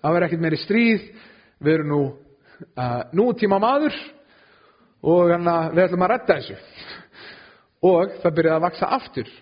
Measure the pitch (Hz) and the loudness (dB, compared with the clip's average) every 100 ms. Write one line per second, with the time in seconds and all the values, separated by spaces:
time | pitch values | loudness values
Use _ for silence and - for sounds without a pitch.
0 | 151 175 175 165 165 156 - 208 233 220 | 0 0 0 -2 -2 -4 -2 2 4 2
1 | - - - - _ _ 147 156 151 147 | -2 -20 -20 -20 _ _ 0 0 0 0
2 | 139 - - _ _ - - - 123 120 | -2 -6 -20 _ _ -20 -18 -8 -6 -6
3 | - 165 240 240 208 196 220 277 302 - | -4 0 0 0 0 2 2 2 0 -4
4 | - - _ _ _ _ _ _ _ _ | -14 -20 _ _ _ _ _ _ _ _
5 | 139 170 175 170 175 170 165 160 185 175 | 0 2 4 2 0 0 0 2 2 2
6 | 185 254 - 151 123 98 - - - - | 0 0 0 -2 -2 -16 -18 -20 -20 -20
7 | - - - - - _ _ _ 180 180 | -20 -20 -20 -20 -20 _ _ _ 2 4
8 | 190 - - 160 165 160 175 - - 262 | 2 -2 -2 2 2 2 -2 -2 -2 -2
9 | - - 110 - | -4 -10 -10 -12